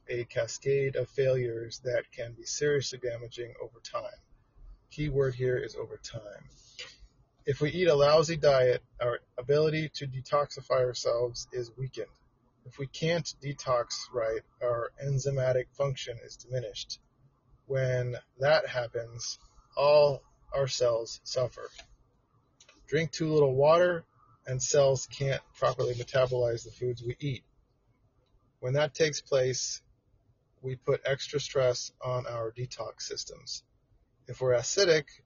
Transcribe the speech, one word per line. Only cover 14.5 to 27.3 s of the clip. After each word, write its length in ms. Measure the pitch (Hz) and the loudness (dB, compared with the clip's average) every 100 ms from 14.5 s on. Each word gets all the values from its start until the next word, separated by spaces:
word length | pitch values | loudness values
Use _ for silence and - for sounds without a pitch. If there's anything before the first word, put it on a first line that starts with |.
| - | -4
our 300 | 120 117 117 - | -2 -2 -4 -6
enzymatic 600 | 143 135 139 135 127 127 - | -4 -2 -2 0 2 0 -2
function 460 | - 139 131 127 117 | -2 -2 -4 -8 -12
is 140 | - - | -14 -18
diminished. 640 | 120 127 110 - - - _ _ _ _ _ _ - | -8 -6 -6 -10 -12 -14 _ _ _ _ _ _ -4
When 500 | 135 127 127 123 120 - 123 | -2 0 0 -2 -6 -10 0
that 300 | 143 156 135 | 4 4 2
happens, 720 | 127 117 117 117 117 - - _ _ _ 131 | -4 -4 -6 -8 -10 -10 -12 _ _ _ 0
all 460 | 143 147 143 131 - _ - | 6 8 6 2 -8 _ -6
our 140 | 139 131 | -2 -2
cells 520 | - 123 113 113 - | 2 2 2 -4 -12
suffer. 440 | - 131 120 117 110 - - _ _ _ _ _ _ _ _ _ - | -6 -2 -2 -6 -16 -18 -20 _ _ _ _ _ _ _ _ _ -4
Drink 240 | 151 160 | -2 -2
too 220 | - 156 | -2 0
little 220 | 151 139 | 4 4
water, 500 | 131 147 170 180 170 - _ _ _ 127 | 6 6 8 6 2 -8 _ _ _ -8
and 160 | 127 | -4
cells 440 | - 147 135 135 - | 2 6 6 4 -2
can't 360 | - 135 131 - | -4 -2 -2 -6
properly 400 | - 131 131 123 | -2 -2 0 -2
metabolize 680 | 120 120 135 127 123 120 117 | -2 -2 2 2 2 0 -2
the 60 | 117 | -8
foods 320 | - 123 120 | -8 -6 -6
we 140 | 117 - | -8 -6
eat. 240 | 143 | -6